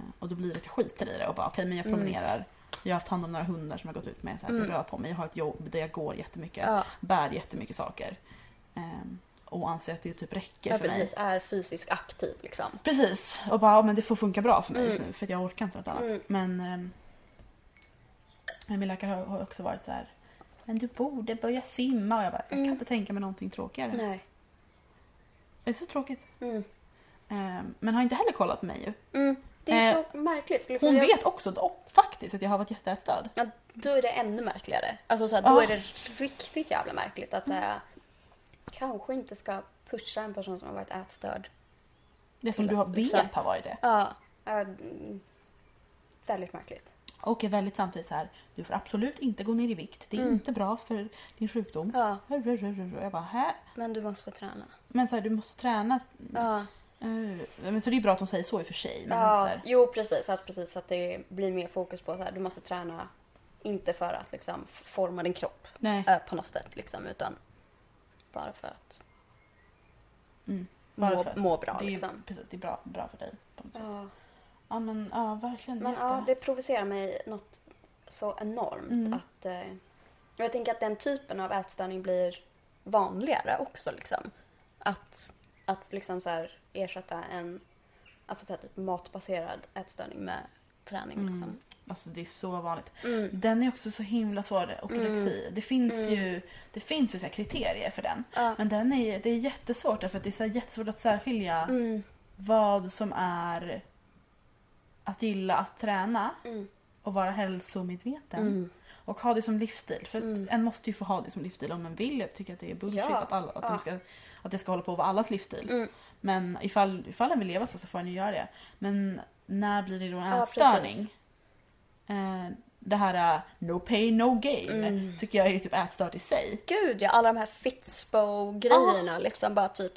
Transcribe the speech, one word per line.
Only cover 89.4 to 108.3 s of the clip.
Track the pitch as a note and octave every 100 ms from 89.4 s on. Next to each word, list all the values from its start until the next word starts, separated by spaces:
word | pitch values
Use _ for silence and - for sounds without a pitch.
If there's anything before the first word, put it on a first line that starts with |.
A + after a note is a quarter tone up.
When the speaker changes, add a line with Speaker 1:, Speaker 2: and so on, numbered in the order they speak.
| E3+ - -
Speaker 2:
ätstörning | G3 F#3 - - -
med | F#3+ - - _ _ _
träning, | - G3 - G#3
Speaker 1:
Mm. | G3
Speaker 2:
liksom. | F3+ F3 B3+ - - -
Speaker 1:
Alltså, | F3+ E3+
det | E3+
är |
så | E3+ - F#3+ F3+
vanligt. | E3+ E3 - -
Speaker 2:
Mm. | A#3 A3+ G3+
Speaker 1:
Den | F#3+ A3 A3+
är | B3+
också | B3 A3
så | G#3+
himla | G3+ A#3 G#3+ G3+
svår, | G3+ G3 F3 -
ortorexi. | - A#3 A3 G#3 G3 G3
Speaker 2:
Mm. | -
Speaker 1:
Det | F#3+
finns | - C4 A#3+
Speaker 2:
Mm. | A3+ G#3+
Speaker 1:
ju, | G#3 F#3+ F3+ - - -
det | G#3+
finns | - D#4 A#3+
ju | F#3
så | F#3
här |
kriterier | - G#3 D#4 - - -
för | -
den. | - - B3
Speaker 2:
Ja. | - A#3 A3
Speaker 1:
Men | G#3+
den | G#3 A#3+
är, | C4+ A3 G3+
det | A#3
är | A#3
jättesvårt, | C4+ - - A#3+ D4+ A3
därför | - G3
att |
det | G3+
är |
så | -
här | A3
jättesvårt | A#3 - - A3
att | G#3
särskilja | A#3 G#3 C4 A3+ F#3 E3
Speaker 2:
Mm. | E3 B3+ A#3 A3 G3+ - - -
Speaker 1:
vad | G3 A3 G#3 G3+ F#3
som | - G#3 -
är | F3+ F3 F3 E3+ F3 F#3+ - _ _ _ _ _ _ _ _ _ _ _
att | - F#3+
gilla | A3 F#3+ F#3+ -
att | G3 -
träna | G#3+ G3 G3 A#3 A3 -
Speaker 2:
Mm. | A#3+ A3+ G3 - _ _
Speaker 1:
och | -
vara | G3 F#3
hälsomedveten. | G3 F#3+ F#3 - F#3+ F3+ F3+ A#3+ D4 -